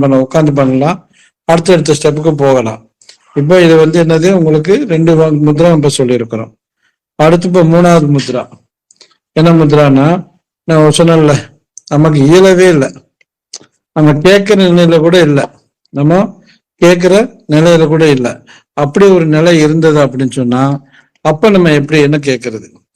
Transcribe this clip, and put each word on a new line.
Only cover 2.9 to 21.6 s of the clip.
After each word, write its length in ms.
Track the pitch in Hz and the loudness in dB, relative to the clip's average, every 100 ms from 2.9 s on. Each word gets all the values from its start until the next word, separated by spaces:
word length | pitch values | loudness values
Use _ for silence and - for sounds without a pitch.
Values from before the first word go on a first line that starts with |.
| _ _ _ _ 147 | _ _ _ _ -6
இப்போ 140 | 147 180 170 | 0 2 4
இது 80 | 160 | 2
வந்து 160 | 160 170 | 2 0
என்னது, 260 | 165 160 180 190 | 0 0 0 0
உங்களுக்கு 360 | 156 156 160 233 254 | 0 -2 -2 -4 -2
ரெண்டு 180 | 160 165 160 | -2 0 0
வ-, 120 | 160 147 151 | 0 0 0
முத்ரா 260 | 147 170 160 | 0 0 0
இப்ப 160 | 143 143 | -2 -2
சொல்லியிருக்கிறோம். 540 | 123 123 117 110 113 _ _ _ _ _ _ - | -2 -4 -6 -10 -12 _ _ _ _ _ _ -2
அடுத்து 300 | 156 170 180 | 0 0 0
இப்ப 160 | 180 160 | 0 2
மூணாவது 340 | 165 175 170 147 143 | 2 2 2 0 -2
முத்ரா 280 | 131 123 - - _ _ _ _ _ _ _ 156 | -4 -8 -10 -18 _ _ _ _ _ _ _ 0
என்ன 140 | 165 165 | 2 2
முத்ரான்னா, 480 | 151 147 143 135 147 180 - _ _ _ - | 2 2 2 2 0 -2 -6 _ _ _ -4
நான் 300 | 160 156 151 | 0 2 2
சொன்னேன்ல, 340 | 165 165 151 143 - _ _ - - | 2 2 2 0 -6 _ _ -16 -4
நமக்கு 240 | 147 160 147 139 | 0 0 2 2
இயலவே 380 | 180 190 180 185 | 4 4 4 2
இல்லை, 160 | 156 131 - _ _ _ _ _ - _ _ _ 160 | 0 -4 -8 _ _ _ _ _ -20 _ _ _ -2
நம்ம 140 | 151 143 180 | 0 2 2
கேட்கிற 320 | 202 196 196 185 | 0 0 0 0
நிலையில 280 | 175 165 165 165 | 2 2 0 0
கூட 100 | 180 151 | 0 0
இல்லை, 160 | 139 - _ _ _ _ 139 | -2 -4 _ _ _ _ -4
நம்ம 180 | 147 180 202 - _ _ _ - | -2 0 -2 -8 _ _ _ -2
கேட்கிற 320 | 175 175 180 196 254 - - | 0 2 2 0 -2 -8 -4
நிலையில 320 | 151 170 165 156 | 0 2 2 0
கூட 120 | 156 160 | 0 0
இல்லை. 180 | 131 117 - _ - _ - | 0 -4 -10 _ -20 _ -6
அப்படி 240 | 147 190 196 | -4 0 2
ஒரு 100 | 185 160 | 2 0
நிலை 200 | 151 170 165 | 0 2 2
இருந்தது 340 | 151 160 160 151 | 0 0 0 0
அப்படின்னு 320 | 135 131 131 135 | -2 -2 -6 -4
சொன்னா 220 | 120 127 139 143 _ _ _ _ 156 | -4 -2 -2 -6 _ _ _ _ -6
அப்ப 200 | 151 220 | 0 0
நம்ம 180 | 190 | 2